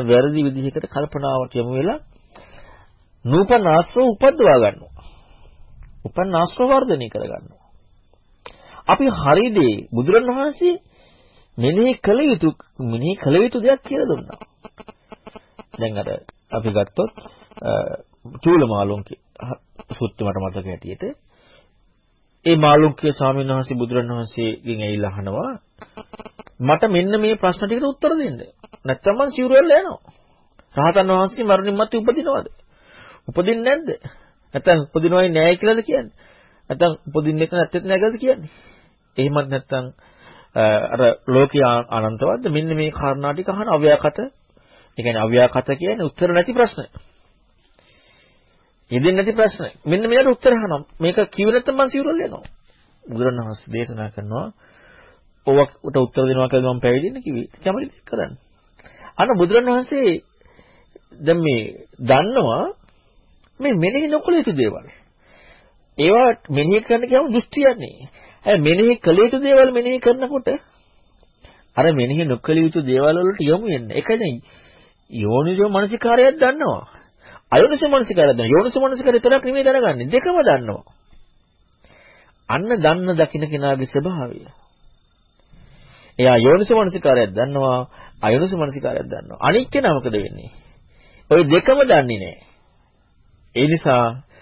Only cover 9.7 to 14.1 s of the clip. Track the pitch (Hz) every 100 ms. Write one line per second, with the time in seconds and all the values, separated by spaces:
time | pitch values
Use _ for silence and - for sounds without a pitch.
9.7 | 104 - 117 135 226 247 254 294 285 349
10.7 | 349 _ _ _ _ _ _ _ - 127
11.7 | 185 254 240 202 240 302 185 160 - _
12.7 | - 120 117 156 196 135 170 233 240 240
13.7 | 269 - 285 269